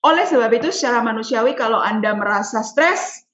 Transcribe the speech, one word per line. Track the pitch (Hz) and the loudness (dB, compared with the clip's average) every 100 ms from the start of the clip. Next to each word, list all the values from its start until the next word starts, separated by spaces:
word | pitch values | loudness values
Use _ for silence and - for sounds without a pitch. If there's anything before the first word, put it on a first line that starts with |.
Oleh | 294 330 - | 4 4 2
sebab | 277 226 | 2 2
itu, | 233 302 381 | 2 0 -2
secara | 269 240 | 0 0
manusiawi, | 233 220 220 233 240 - | 0 -4 -4 0 0 0
kalau | 226 220 | -2 0
Anda | 202 214 214 | 0 0 -2
merasa | 208 202 208 202 226 | -2 -2 -2 -2 -4
stres | 214 - 330 370 - - _ | -2 0 2 0 -6 -12 _